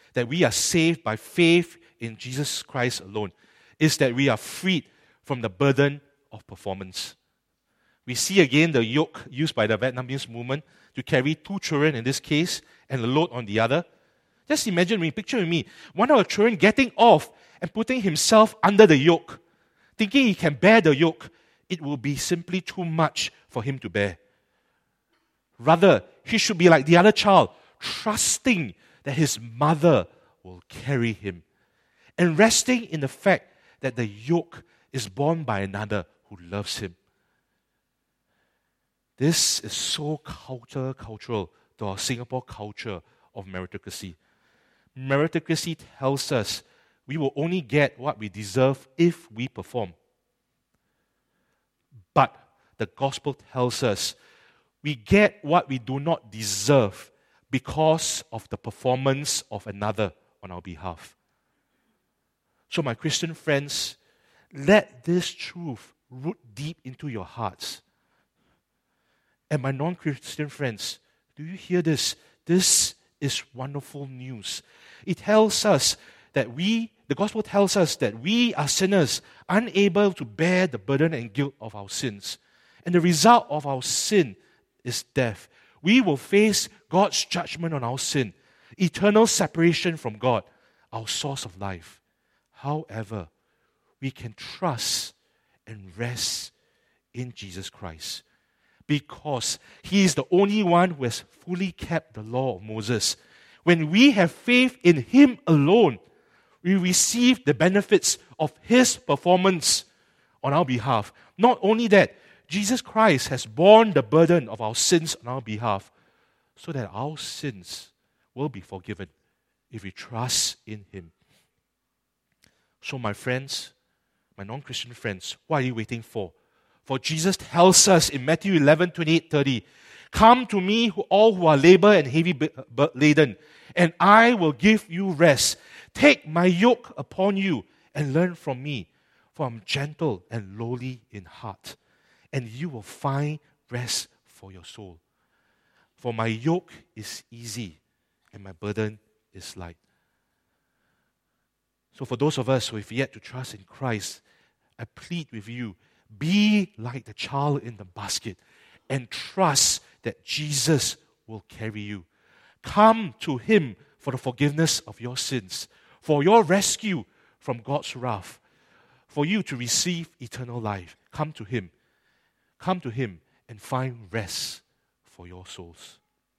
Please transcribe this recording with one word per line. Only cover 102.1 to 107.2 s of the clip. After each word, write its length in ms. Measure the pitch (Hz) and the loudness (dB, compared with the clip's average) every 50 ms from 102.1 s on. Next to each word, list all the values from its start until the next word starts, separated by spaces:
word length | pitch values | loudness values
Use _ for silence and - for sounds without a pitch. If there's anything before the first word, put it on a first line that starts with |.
| - | -18
the 80 | 110 | -16
law 340 | 107 110 117 127 135 131 110 | -14 -8 -6 -4 -4 -4 -6
of 80 | 90 104 | -8 -10
Moses. 520 | 110 107 110 104 107 123 107 - - - _ _ _ _ _ _ _ _ _ - | -12 -10 -8 -4 -2 -2 -2 -2 -4 -6 _ _ _ _ _ _ _ _ _ 2
When 260 | 170 175 165 156 147 | 2 4 4 2 2
we 220 | 165 208 254 285 | 4 6 6 6
have 200 | 247 202 180 170 | 6 4 2 2
faith 460 | - - - - 247 247 254 254 254 _ - | 0 -4 -2 2 4 4 4 2 0 _ 4
in 140 | 175 170 147 | 4 4 4
him 420 | 117 - - 262 285 269 240 - - - | 2 2 6 8 8 8 6 0 0 2
alone, 520 | 165 147 139 151 190 240 226 160 117 95 _ _ _ _ _ _ _ _ _ _ _ _ | 4 4 6 6 6 6 6 4 2 0 _ _ _ _ _ _ _ _ _ _ _ _
we 140 | - 175 190 | -2 0 0
receive 680 | 190 175 180 185 - - - - 233 | 0 2 0 0 0 0 0 0 2